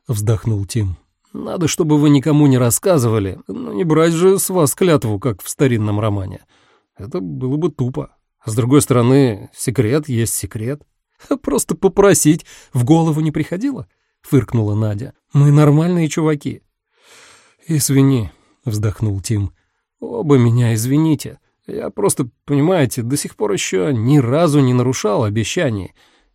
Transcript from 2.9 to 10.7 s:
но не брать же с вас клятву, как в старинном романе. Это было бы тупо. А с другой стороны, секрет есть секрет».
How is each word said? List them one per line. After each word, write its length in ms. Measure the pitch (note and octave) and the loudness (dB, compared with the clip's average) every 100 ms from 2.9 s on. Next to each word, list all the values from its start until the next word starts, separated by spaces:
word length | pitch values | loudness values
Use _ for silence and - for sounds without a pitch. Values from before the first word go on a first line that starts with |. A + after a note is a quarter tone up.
| E3 A#2 A2 F#2+ F2 - | 2 2 0 -2 -8 -12
но 240 | A3+ A#3+ | -12 -8
не 120 | G#3 | -4
брать 300 | E3+ D#3 E3 | 0 2 2
же 240 | E3 F#3 G3 | 4 2 2
с 120 | - | 0
вас 260 | F#3 C#3+ - | 0 0 0
клятву, 420 | F#3 D3+ A2+ G#2 | 2 2 0 -4
как 240 | C3 G2+ | -4 -6
в 60 | - | -8
старинном 520 | - C#3 A#2 G#2+ G#2 | -2 0 0 -2 -2
романе. 420 | A2 G2+ F#2+ F#2+ _ _ _ _ _ - | -2 -4 -6 -12 _ _ _ _ _ -20
Это 240 | F#2+ F3+ | -10 -10
было 340 | F3+ C#3 B2+ D3 | -8 -8 -4 -2
бы 140 | E3 | -4
тупо. 480 | - B2 C#3 - _ _ _ | -2 -6 -6 -10 _ _ _
А 80 | - | -8
с 60 | A2 | -2
другой 260 | A#2+ C#3+ | 4 4
стороны, 680 | - B2+ A#2 C3+ C3 G#2 A2+ - | 4 2 4 4 2 -2 -10 -10
секрет 540 | - G#2+ G#2+ D3 D3 | -6 -2 0 -2 -2
есть 240 | A2+ A2 | -4 -4
секрет». 480 | - G2+ A2 A2+ | -6 -8 -10 -10